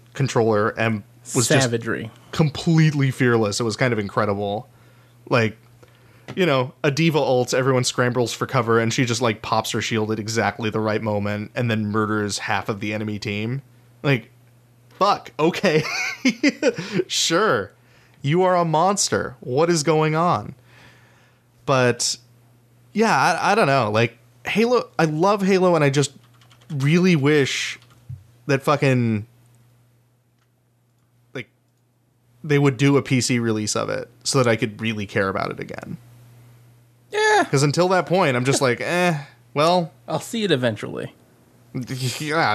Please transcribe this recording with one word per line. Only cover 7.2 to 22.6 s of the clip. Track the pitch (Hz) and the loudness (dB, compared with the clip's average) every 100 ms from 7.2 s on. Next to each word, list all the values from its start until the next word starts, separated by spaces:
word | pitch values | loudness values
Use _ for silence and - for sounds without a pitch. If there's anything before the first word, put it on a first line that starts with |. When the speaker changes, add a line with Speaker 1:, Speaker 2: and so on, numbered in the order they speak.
| 127 127 123 | 2 0 2
Speaker 1:
everyone | 131 131 123 | 0 2 0
scrambles | 123 - 123 123 113 | 0 0 0 0 -2
for | - 120 | -4 -4
cover, | 131 113 113 | -2 2 2
and | 113 | 2
she | 135 120 | 0 0
just, | 117 | 0
like, | 120 107 | -2 -2
pops | - 113 - | -2 -4 -2
her | 113 | -4
shield | - 110 107 | -2 -2 -2
at | 110 | -4
exactly | 107 113 101 - 110 | -4 -2 -2 -2 -4
the | 110 | -2
right | 107 107 | -2 -2
moment | 110 104 104 104 104 131 | -2 -4 -4 -6 -6 -4
and | 120 | -2
then | 110 104 | -2 -2
murders | 110 107 107 104 - | -2 -2 -2 -4 -6
half | - 98 - | -4 -4 -4
of | 101 | -6
the | 104 | -6
enemy | 107 107 104 | -6 -6 -8
team. | 110 104 113 135 - _ _ _ | -6 -6 -6 -8 -10 _ _ _
Like, | 147 127 - _ _ _ _ _ _ - | -2 -2 -4 _ _ _ _ _ _ -2
fuck, | 196 - - - | 0 0 -4 -2
okay. | 165 - 185 151 - - - - | -2 2 2 2 0 -6 -6 -2
<laughs> | 269 - 285 - 277 - 196 202 - | -2 2 0 2 -2 -2 -6 -4 -4
Sure. | - - 170 214 117 90 _ _ _ _ _ | -2 0 2 2 0 -2 _ _ _ _ _
You | 139 175 | -2 2
are | 185 180 | 4 2
a | 165 | 2
monster. | 156 185 196 - 101 92 - | 2 2 0 0 -2 -4 -10
What | - 135 170 | -4 0 2
is | 165 | 2
going | 151 156 156 156 | 2 2 2 0
on? | 175 127 - - _ - - - _ _ _ _ _ _ - | 0 0 -4 -16 _ -20 -20 -20 _ _ _ _ _ _ 0
But, | 131 123 117 - - _ _ _ _ | 2 2 0 -4 -6 _ _ _ _